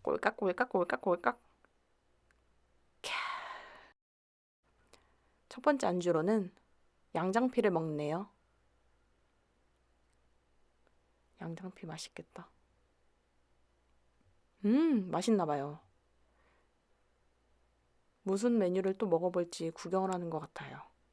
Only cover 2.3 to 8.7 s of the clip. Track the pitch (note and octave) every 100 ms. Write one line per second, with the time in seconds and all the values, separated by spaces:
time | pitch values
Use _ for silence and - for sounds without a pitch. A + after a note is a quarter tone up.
2.3 | _ _ _ _ _ _ _ - - -
3.3 | - - - - - - _ _ _ _
4.3 | _ _ _ _ _ _ - _ _ _
5.3 | _ _ - D4 C#4 - F3+ F3 E3 F3
6.3 | A3 F#3 _ _ _ _ _ _ E3 F3+
7.3 | A3 B3+ B3 G#3+ E3+ D#3+ D3+ D3 E3 G3+
8.3 | _ _ _ _